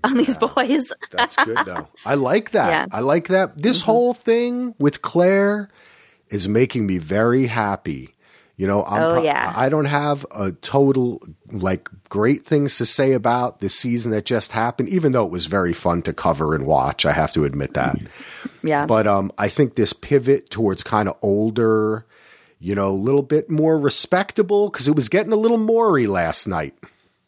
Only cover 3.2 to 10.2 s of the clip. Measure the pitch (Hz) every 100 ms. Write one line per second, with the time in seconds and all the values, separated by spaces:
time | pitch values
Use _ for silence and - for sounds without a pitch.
3.2 | 170 190 185 151 202 247 - 233 240 240
4.2 | - 233 240 247 247 - 143 - - 170
5.2 | 180 196 202 208 202 _ - - _ _
6.2 | - 101 98 110 127 123 101 90 78 101
7.2 | 117 127 127 117 104 98 87 76 - _
8.2 | _ _ _ - 95 101 - 104 160 170
9.2 | 156 - - - 135 151 143 143 147 143